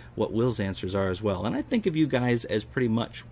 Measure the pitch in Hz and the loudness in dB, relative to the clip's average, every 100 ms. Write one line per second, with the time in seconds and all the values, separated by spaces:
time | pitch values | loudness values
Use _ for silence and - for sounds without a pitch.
0 | - - 107 110 123 110 98 92 95 98 | -14 -4 -2 2 2 2 -2 -2 -2 0
1 | 95 92 107 90 101 277 - 240 202 156 | 0 0 0 0 -2 -2 0 0 0 2
2 | 147 131 123 120 - 107 - 139 120 113 | 2 2 2 0 2 -2 -2 0 2 2
3 | 120 - - | -2 -8 -6